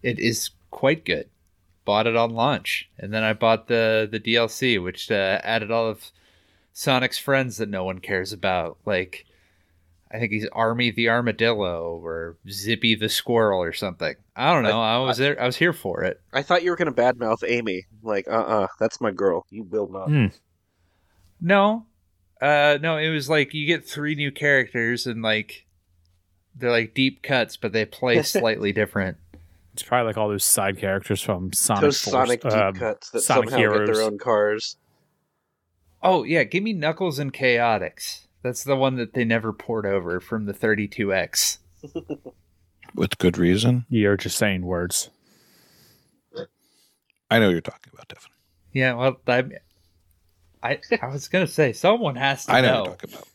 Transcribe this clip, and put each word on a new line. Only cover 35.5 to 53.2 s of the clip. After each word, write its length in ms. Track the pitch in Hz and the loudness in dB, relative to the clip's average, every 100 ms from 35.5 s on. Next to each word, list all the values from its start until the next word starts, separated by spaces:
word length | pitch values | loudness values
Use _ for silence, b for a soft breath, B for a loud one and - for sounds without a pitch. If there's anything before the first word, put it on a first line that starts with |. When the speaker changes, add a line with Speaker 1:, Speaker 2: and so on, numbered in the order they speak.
| _ _ _ _ _ | _ _ _ _ _
Speaker 1:
Oh 220 | 180 185 | 2 2
yeah, 220 | 123 165 | 2 0
give 180 | 120 170 | 0 -2
me 100 | 208 | -2
Knuckles 440 | 202 147 170 185 139 | -2 -2 -2 -4 -2
and 140 | 143 | -6
Chaotix. 960 | - 131 120 117 107 90 - - - _ _ | -2 2 4 4 2 -2 -10 -14 -14 _ _
That's 200 | 123 123 | -8 -6
the 140 | 135 135 | -2 2
one 200 | 131 131 | 2 0
that 180 | 117 | -4
they 100 | - | -2
never 280 | 117 113 110 | 0 0 0
port 320 | 101 - 113 101 | -8 -6 -4 0
over 340 | 98 87 90 | -2 -2 -6
from 240 | - 113 | -4 -6
the 80 | 104 | -6
thirty-two 600 | 98 113 104 104 - 101 | -2 0 0 -2 -2 0
X. 440 | 95 85 - - - _ _ | 0 0 -2 -2 -4 _ _
<laughs> 1120 | 143 - - 147 - - _ _ _ _ - | -14 -14 -12 -12 -12 -20 _ _ _ _ -16
Speaker 4:
With 220 | - 92 - | -4 -4 2
good 180 | 90 87 | 2 4
reason. 480 | 87 92 117 123 120 | 2 4 4 2 0
Speaker 3:
You're 280 | 117 104 101 | 2 4 2
just 180 | - - | 0 -2
saying 280 | 107 95 90 | 0 0 -2
words. 420 | 90 87 - - _ b b b b b b b b b _ _ 466 494 _ _ _ _ _ _ _ _ | -4 -2 -4 -6 _ b b b b b b b b b _ _ -16 -16 _ _ _ _ _ _ _ _
Speaker 4:
I 80 | 113 | 4
know 80 | 104 | 4
what 60 | |
you're 80 | 85 | 2
talking 280 | - - - | -2 -16 -20
about, 160 | - - | -20 -20
Devin. 220 | - - _ _ _ _ | -20 -20 _ _ _ _
Speaker 1:
Yeah, 200 | 135 131 | 0 0
well, 220 | 120 127 127 - | 2 0 0 0
I, 180 | 123 127 101 _ _ _ _ _ _ _ _ _ _ | 0 0 -6 _ _ _ _ _ _ _ _ _ _
I, 160 | 117 139 - 233 | -6 -6 -2 -4
I 40 | 123 | -2
was 180 | 139 - | -10 -2
gonna 180 | 180 185 | -2 0
say 260 | - 147 | 2 0
someone 440 | 110 175 226 190 123 | 2 2 2 0 0
has 280 | 135 139 - | -2 -2 2
to 60 | |
Speaker 4:
I 80 | 110 | 4
know 80 | 127 | 6
Speaker 1:
know. 120 | 127 | 4
Speaker 4:
what 60 | 95 | -2
you're 80 | 92 | -8
talking 160 | - | -16
about. 140 | - | -18